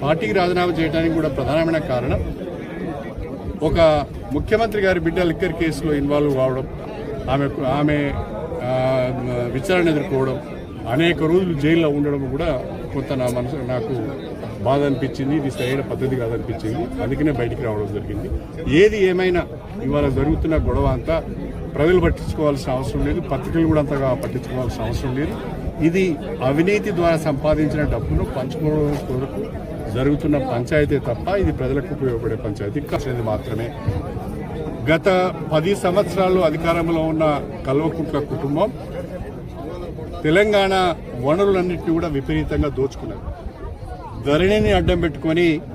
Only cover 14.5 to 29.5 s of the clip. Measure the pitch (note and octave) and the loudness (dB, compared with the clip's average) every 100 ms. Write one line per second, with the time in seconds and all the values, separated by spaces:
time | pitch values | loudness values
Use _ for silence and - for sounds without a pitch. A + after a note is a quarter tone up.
14.5 | - G#2+ C#3 C#3+ C3 C3 - C3+ D3+ C#3 | -4 2 4 4 2 -2 -2 0 0 0
15.5 | A#2+ B2 C#3 C3+ A#2 C3 B2+ A2+ A#2 - | -2 -2 0 -2 -2 0 0 0 -2 -4
16.5 | G#2+ A2 B2 F3+ - A#2+ C3+ D3+ C3 A#2+ | -4 -4 -2 -4 -4 -2 0 2 2 -2
17.5 | A2+ A#2+ C#3 G2+ G#2 G2+ G#2 - - - | -2 -2 -2 -2 -4 -4 -6 -4 -6 -6
18.5 | - E3 C#3+ G#3 G#3+ F#3 F#3 F#3 F3+ - | -8 2 6 6 6 2 4 2 2 -2
19.5 | C3 - G3+ C3+ D3 C#3+ C3 C#3 D#3+ D#3+ | -8 -10 -6 -2 2 2 2 2 2 2
20.5 | D#3 - C#3 C#3 C3 C#3 D#3+ - - - | 2 2 2 2 2 0 -2 -2 -8 -8
21.5 | - - - D#3 F#3 E3 D3+ - - D3+ | -8 -8 2 4 6 4 0 -2 0 2
22.5 | C#3 C3 B2+ C3 C#3 C#3 D#3+ - C3+ B2+ | 2 -2 -2 -2 0 0 0 -2 -4 -2
23.5 | E3 D#3+ D#3 C#3+ C#3+ C3+ B2+ A#2 A#2+ A#2+ | 2 4 4 4 2 0 0 -2 -4 -4
24.5 | B2+ B2 - A2+ - C3+ B2+ D#3+ A3 - | -4 -4 -2 -2 -2 -2 -2 -2 -4 -6
25.5 | - - - D3+ F3 F#3 D3+ - D3+ B2+ | -6 -6 0 2 4 2 0 -4 -2 0
26.5 | C#3+ F3 G#3 G#3 F3 E3+ D#3+ D#3 C#3 D3+ | 2 4 2 0 2 2 2 2 0 2
27.5 | D#3 D3+ D3+ D3 - - D#3 - - - | 2 2 2 0 0 0 0 0 -4 -4
28.5 | D#3+ D3+ D3+ D3 C#3+ - B2+ C3+ - - | -2 0 2 0 0 -2 -4 -4 -6 -6